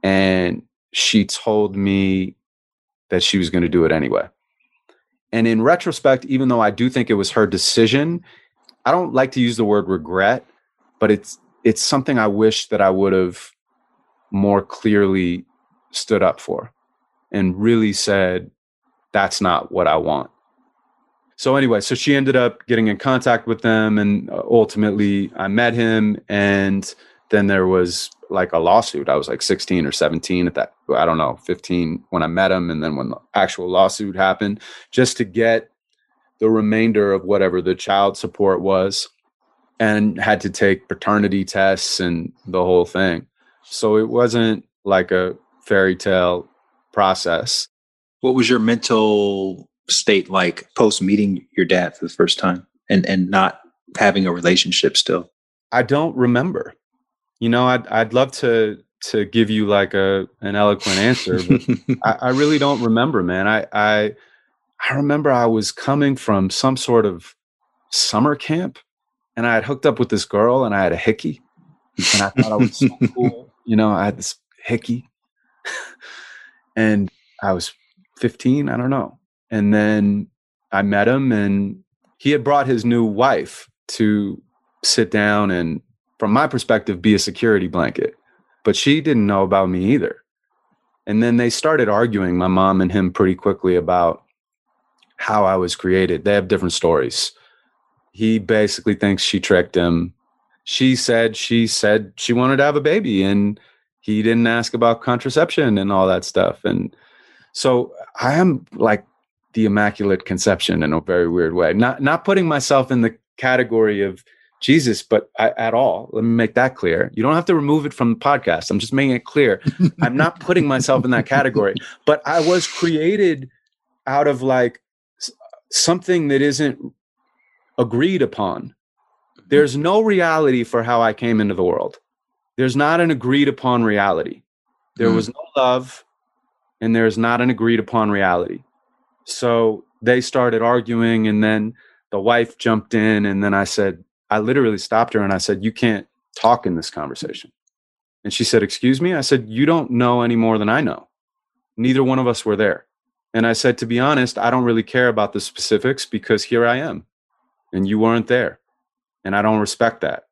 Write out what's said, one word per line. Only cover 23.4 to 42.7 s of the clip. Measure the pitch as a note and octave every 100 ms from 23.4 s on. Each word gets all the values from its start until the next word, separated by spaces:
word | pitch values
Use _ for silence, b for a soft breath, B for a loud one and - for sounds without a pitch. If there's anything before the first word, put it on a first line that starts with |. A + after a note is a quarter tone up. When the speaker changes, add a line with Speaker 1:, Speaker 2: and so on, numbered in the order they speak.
| A2+
Speaker 1:
with | A2
them, | A#2 A2+ G#2+ G#2
and, | G#2 G2+ -
uh, | - -
ultimately | A#2 G#2+ G#2 G#2+ G2+ G#2 G2+ G2 -
I | F#2+
met | G#2 A#2+
him. | A#2+ A2+ A2+ G#2+ G#2 _
And | G#2 G2+ G2 G2 G2 F#2+ - b b _
then | G#2+ G2+
there | G2 F#2
was, | F#2 F2+ F2 - _ -
like, | F#2+ F2+
a | E2+
lawsuit. | E2 G#2 A#2 C#2+ C#2+
I | C#2+
was, | C#2
like, | B1
sixteen | - A#2+ - F2+ D2
or |
seventeen | - D2+ D#2+ - F2+ F2+
at |
that, | E2+ - _ _
I | C2
don't | E2 D#2+
know, | D2 A#1+
fifteen | - F2+ - F2+ E2 E2 _
when | F2+
I | D#2+
met | E2+ F#2+
him. | F#2 F2
And | D#2
then | D#2+ D2
when | B1+
the | - _
actual | - F#2+ - F2+
lawsuit | F#2 F#2+ - G#2
happened, | F#2 G2 F#2 G#2 G#2 B B B
just | - B2+ -
to |
get | G#2+ F2+ A2+ A2+ - _ _ _ _ _ _ _
the | A2
remainder | A2 G#2+ A2 A2+ G#2+ G2+
of | G2
whatever | F#2 G2+ F#2+ F2+
the | F2+
child | F#2 - G2 G2 G2
support | - - G2 F#2
was, | F#2 F#2+ F#2+ G2 - _ _ _ _ _ _ _
and | A2+ G#2+ G#2+ F#2+
had | G#2+ G#2
to | G2
take | F#2 G2+ F#2+ _
paternity | F#2+ - G#2 G#2 G2
tests | F#2+ G2 G2 F#2+ - -
and | F#2 E2+ E2 - -
the | F#2
whole | F2+